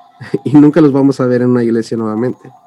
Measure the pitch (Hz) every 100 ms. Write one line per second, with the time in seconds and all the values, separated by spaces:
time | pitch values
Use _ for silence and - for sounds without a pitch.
0 | _ - 120 - - 143 147 156 151 135
1 | 139 131 127 123 123 123 117 113 110 117
2 | 110 107 127 151 131 -